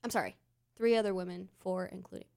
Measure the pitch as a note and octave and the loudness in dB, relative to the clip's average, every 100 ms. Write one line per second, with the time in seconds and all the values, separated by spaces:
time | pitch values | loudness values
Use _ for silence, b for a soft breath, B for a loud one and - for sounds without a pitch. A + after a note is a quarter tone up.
0 | A#3 - F#2 - _ _ _ _ A#3 A3+ | 0 0 -2 -6 _ _ _ _ 4 6
1 | G#3 F#3 F3+ F3+ F#3+ _ F#3 F#3 F3+ F#3 | 4 0 -4 -8 -12 _ -4 -2 -4 -8
2 | - - - | -12 -14 -14